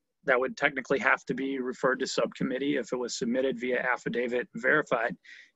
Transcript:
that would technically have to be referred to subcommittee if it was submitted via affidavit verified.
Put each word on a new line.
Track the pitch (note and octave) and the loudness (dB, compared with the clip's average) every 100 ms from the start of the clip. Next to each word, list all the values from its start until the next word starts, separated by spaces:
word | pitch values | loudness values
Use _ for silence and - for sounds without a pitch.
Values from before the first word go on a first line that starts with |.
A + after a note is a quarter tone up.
| _ _ | _ _
that | - B2 | 2 2
would | C3 A2+ | 2 0
technically | C#3+ C3+ B2 C#3 | 0 0 0 2
have | B2+ C3 | 2 2
to | - | 0
be | B2+ C3+ C#3 | -4 -2 -2
referred | B2 A#2 C3+ B2+ | -4 0 2 2
to | C3 | 0
subcommittee | - A#2 - C3+ C3 C#3+ C#3+ | 0 -2 0 -2 -2 0 -2
if | A2 | -2
it | B2+ | -4
was | A#2+ - | -4 -4
submitted | A#2+ B2+ C3+ A#2+ | -2 0 0 0
via | B2 B2 | -2 0
affidavit | C3 A#2+ C#3 A#2+ B2 B2 - A2+ | 0 -2 -2 -2 0 -2 -4 -2
verified. | C3 D3+ - B2 A#2 - - - - | 2 2 2 0 -2 -4 -14 -20 -20